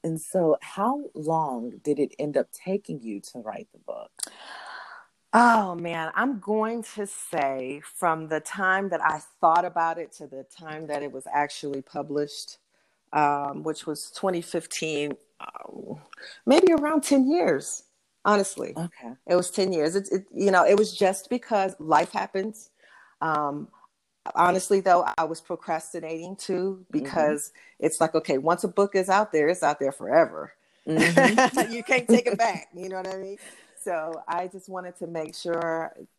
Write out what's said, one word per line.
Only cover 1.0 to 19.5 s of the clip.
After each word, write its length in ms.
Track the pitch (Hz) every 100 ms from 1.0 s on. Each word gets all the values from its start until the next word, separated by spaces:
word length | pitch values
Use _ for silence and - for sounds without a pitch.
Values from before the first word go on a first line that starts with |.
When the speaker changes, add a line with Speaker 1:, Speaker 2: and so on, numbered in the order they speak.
| 285
Speaker 1:
long 680 | - 156 160 151 123 120 107
did 160 | 147 143
it 160 | 143 -
end 180 | 151 139
up 120 | -
taking 480 | - - 196 - 156
you 180 | 113 101 -
to 80 | 123
write 280 | 107 101 -
the 80 | _
book? 320 | - - - - - - - - - - - - _ _ _
Speaker 2:
Oh, 420 | 226 240 226 190
man, 380 | 170 170 165 160
I'm 240 | 190 254 233
going 460 | 202 214 220 233 214
to 120 | 214 202
say 760 | - - 165 139 135 127 143 - -
from 320 | 180 160 160
the 100 | 156
time 500 | - 190 190 190 196
that 100 | 165
I 180 | 160 156 - _
thought 240 | 170 170
about 340 | 175 170 165 165
it 140 | 156
to 140 | - 143
the 160 | 135
time 420 | 135 - 160 151 156
that 160 | 147
it 80 | 143
was 160 | 131 -
actually 500 | 143 147 - 147 139
published, 760 | - - 143 143 147 - - - _ _ _ _ _
um, 520 | 156 147 143 139 139
which 200 | 156 151 -
was 260 | 151 -
twenty 260 | - 190 175
fifteen, 680 | 170 170 160 - 160 147 147 - _ _
um, 560 | - - - - - - - - - - -
maybe 260 | 277 370
around 300 | 320 294 311
ten 260 | - 277 262
years, 540 | 339 311 139 147 - _ _ _ _
honestly. 500 | - 208 196 - 117 165
Speaker 1:
Okay. 380 | 170 - 120 127 -
Speaker 2:
It 80 |
was 160 | 180 180